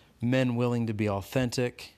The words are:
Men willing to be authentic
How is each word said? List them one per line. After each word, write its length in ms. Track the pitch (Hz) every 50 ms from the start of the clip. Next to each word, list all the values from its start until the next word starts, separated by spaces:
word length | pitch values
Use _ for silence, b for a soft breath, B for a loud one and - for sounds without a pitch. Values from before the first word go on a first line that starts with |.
| B B B B
Men 340 | - 120 127 131 131 123 120
willing 320 | 117 123 120 120 120 117 110
to 40 | 110
be 160 | 104 110 104
authentic 840 | 98 98 98 - - 135 131 123 117 - 123 123 - - - - -